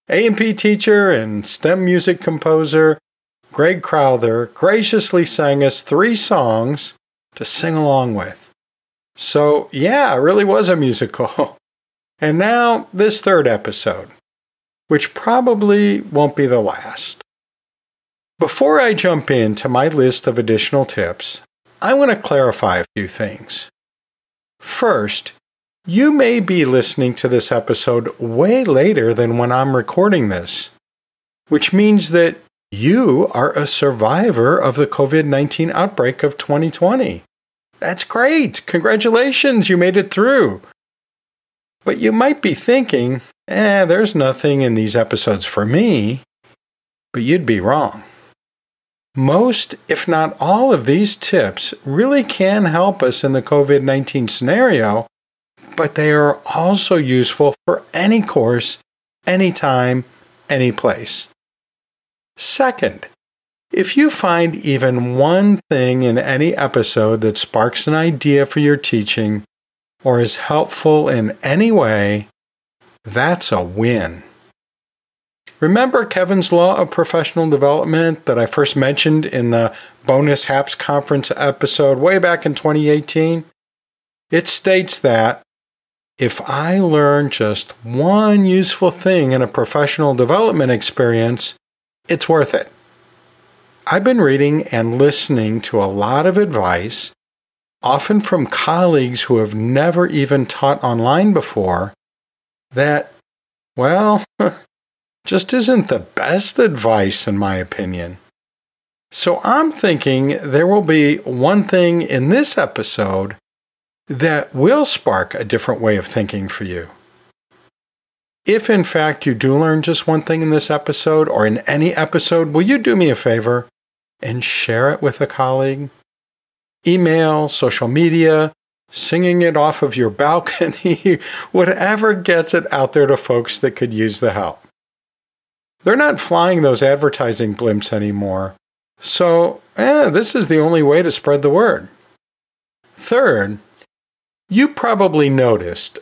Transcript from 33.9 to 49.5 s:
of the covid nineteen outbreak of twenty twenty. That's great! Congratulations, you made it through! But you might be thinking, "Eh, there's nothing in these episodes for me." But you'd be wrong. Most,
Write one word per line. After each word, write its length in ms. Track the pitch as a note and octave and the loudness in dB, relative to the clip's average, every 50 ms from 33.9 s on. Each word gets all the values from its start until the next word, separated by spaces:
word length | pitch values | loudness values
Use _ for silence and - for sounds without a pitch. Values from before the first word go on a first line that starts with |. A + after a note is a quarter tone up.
| C3 A2+ G#2+ A2 C3 E3+ G#3 A#3+ E3 A#2 A#2 B2+ E3 - | 0 2 0 0 2 2 0 0 2 2 2 2 2 2
of 180 | - C3+ A#2+ | 2 0 0
the 120 | C3+ D3 C#3+ | 0 -2 -2
covid 380 | - - C#3+ C3 D3 D#3+ D#3 | 0 -2 0 2 2 0 0
nineteen 460 | D3 C#3 C3+ D3 C#3+ - - D#3+ E3 | 2 0 0 0 -2 -2 -4 -4 -2
outbreak 520 | - - F3+ G3+ G3+ - B2 B2+ C3 - - | -2 -2 -2 -2 -2 -2 -2 -2 -2 -2 -4
of 140 | D3 C#3+ - | -4 -4 -4
twenty 340 | - - D3 C#3+ D#3+ E3 | -6 -4 -2 -2 -2 -2
twenty. 520 | - - E3+ F#3 A3+ C4 B3+ - F2 F2+ - _ _ _ _ _ _ _ _ _ _ _ | -2 0 0 0 0 0 -2 -2 -4 -8 -14 _ _ _ _ _ _ _ _ _ _ _
That's 260 | - - F3+ F3 - | -8 -6 -6 -6 -8
great! 600 | - - A3+ B3 C#4 D#4 E4 C#4+ - - - - | -6 -2 0 2 2 2 2 0 -2 -4 -8 -10
Congratulations, 1000 | - - E3+ E3 G#3+ G#3+ G#3+ G#3+ A#3 A3 A#3 B3+ C#4 B3+ - - C#4+ B3+ A3+ E3+ - | -2 -2 0 2 2 0 2 2 2 2 2 2 2 0 0 0 2 2 2 2 2
you 80 | F#3 | 2
made 220 | F3 F3 F#3 F#3 G3+ | 2 2 2 2 2
it 120 | F#3+ G3 | 0 0
through! 520 | - - G#3 B3 C#4 C4+ G3+ A#2+ G2 F#2 - - - _ _ _ _ _ _ _ _ _ _ _ _ _ _ _ _ _ _ _ _ _ _ | 0 0 2 2 4 2 2 0 0 -6 -14 -20 -20 _ _ _ _ _ _ _ _ _ _ _ _ _ _ _ _ _ _ _ _ _ _
But 140 | F#3 - - | -4 -4 0
you 160 | A3+ A3 G#3+ | 0 0 2
might 280 | A3 B3 C#4 D4 D4 | 2 2 2 0 0
be 120 | - F#3+ - | -2 -4 -4
thinking, 680 | - - - A#3+ C4+ C4 - - C3 A#2+ B2 C3 A#2+ - - _ _ _ - | -2 0 0 2 2 2 0 -2 -2 0 -2 -4 -6 -8 -16 _ _ _ -6
"Eh, 340 | - F#3+ G#3+ G#3 G3+ G3 F#3+ | -2 0 2 2 4 2 4
there's 320 | E3 E3+ G3 A3 G3+ - | 4 4 2 2 0 2
nothing 460 | E3 C#3 C3+ C3 - - D3 C#3+ C3+ | 0 0 0 0 0 0 0 0 2
in 140 | C3+ B2 A2+ | 2 2 2
these 200 | A2 A2 G#2+ G2+ | 0 0 0 0
episodes 480 | A#2 A2+ - C3 A2+ - - G#2 G2 - | 0 0 0 -2 -2 0 -2 -2 -2 -4
for 220 | - - - G2+ | -6 -4 -4 -2
me." 560 | G#2+ B2 E3 A3 A#3+ F#3 B2 G2+ G#2 B2 C3+ - _ _ _ _ _ _ _ _ _ _ _ _ _ _ _ _ _ | 0 2 2 2 2 2 0 0 -2 -4 -6 -10 _ _ _ _ _ _ _ _ _ _ _ _ _ _ _ _ _
But 120 | - B2 A2+ | -8 -6 -2
you'd 220 | B2 D#3 F#3 D#3 | 0 0 0 2
be 140 | A#2 A2+ G2+ | 0 0 0
wrong. 460 | F2+ G#2+ C3 D#3 C#3+ G#2 - G#2 - - - - _ _ _ _ _ _ _ _ _ _ _ _ _ _ _ _ _ _ _ C3+ | 2 0 0 0 0 -4 -6 -10 -20 -20 -20 -20 _ _ _ _ _ _ _ _ _ _ _ _ _ _ _ _ _ _ _ -2
Most, 580 | C3 C3+ D3 F#3 A3+ B3+ | 0 2 2 2 2 2